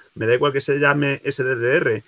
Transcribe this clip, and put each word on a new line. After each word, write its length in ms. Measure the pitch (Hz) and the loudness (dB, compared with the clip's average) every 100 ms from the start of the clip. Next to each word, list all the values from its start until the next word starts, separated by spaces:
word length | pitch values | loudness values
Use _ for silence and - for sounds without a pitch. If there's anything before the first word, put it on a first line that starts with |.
| _ | _
me 140 | - 110 | -4 0
da 80 | 123 | 2
igual 180 | 143 | 2
que 80 | 135 | 0
se 180 | 139 139 | -2 0
llame 400 | 143 143 143 135 139 | 2 2 0 -2 -4
S 180 | 139 | -4
D 120 | 131 123 | -2 0
D 200 | 120 160 | 2 2
R, 260 | 147 107 | 0 -2